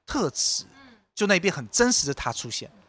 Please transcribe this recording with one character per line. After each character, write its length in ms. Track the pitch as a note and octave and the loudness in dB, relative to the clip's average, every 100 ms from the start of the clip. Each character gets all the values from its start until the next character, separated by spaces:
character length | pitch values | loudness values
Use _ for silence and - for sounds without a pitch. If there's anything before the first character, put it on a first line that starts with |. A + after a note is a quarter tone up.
| - | -6
特 240 | D4 D#3+ | -2 -2
质， 340 | - - - - - C4 - _ - | 0 -2 -2 -6 -18 -20 -20 _ -2
就 120 | G3+ | 2
那 120 | F#3 | 2
边 140 | F#3 | 2
很 120 | D3 A2+ | -2 -2
真 200 | - A#3+ | 2 4
实 160 | - C#3+ | 4 0
的 60 | |
他 200 | C3+ B2 | -2 -4
出 160 | A2+ A#2+ | -6 -6
现。 200 | - A2 - | -8 -10 -18